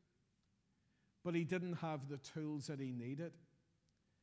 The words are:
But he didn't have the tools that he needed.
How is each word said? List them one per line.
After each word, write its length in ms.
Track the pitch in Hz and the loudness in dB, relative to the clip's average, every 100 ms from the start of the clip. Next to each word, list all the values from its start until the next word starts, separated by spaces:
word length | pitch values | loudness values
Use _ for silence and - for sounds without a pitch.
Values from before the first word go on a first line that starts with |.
| _ _ _ _ _ _ _ _ _ _ _ _ | _ _ _ _ _ _ _ _ _ _ _ _
But 120 | 180 170 | 2 4
he 80 | |
didn't 320 | 160 180 175 170 | 4 4 2 0
have 340 | 165 151 139 | 0 0 -2
the 80 | 143 | -6
tools 480 | - 160 151 151 139 | -6 -4 -2 0 -2
that 140 | 139 | -2
he 120 | 135 | -2
needed. 420 | 123 120 139 170 165 - - _ _ _ _ _ _ | -2 -2 -2 -4 -8 -18 -20 _ _ _ _ _ _